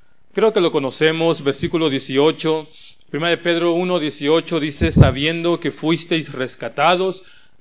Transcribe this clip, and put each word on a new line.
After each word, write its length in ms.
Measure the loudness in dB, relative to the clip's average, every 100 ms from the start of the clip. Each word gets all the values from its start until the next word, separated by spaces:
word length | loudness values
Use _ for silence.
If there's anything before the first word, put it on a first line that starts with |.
| -20 -20 -10
creo 200 | 0 2
que 80 | 2
lo 100 | 0
conocemos, 720 | 0 -4 0 0 2 0 0
versículo 460 | -2 -2 -2 0 0
dieciocho. 800 | -2 -2 2 2 2 -2 -4 -6 -18 -20 -20 -10
Primera 220 | -6 -2
de 60 | -2
Pedro 360 | 0 0 0
uno 260 | 0 0 -2
dieciocho 640 | -2 -4 0 0 0 -4
dice, 320 | -4 -2 0
"Sabiendo 640 | 6 6 4 -2 -2 -2 0
que 120 | -2
fuisteis 600 | -4 -2 -2 0 -4 -4
rescatados 920 | -6 -8 -6 -10 0 2 2 0 -6 -14 -20 -20 -10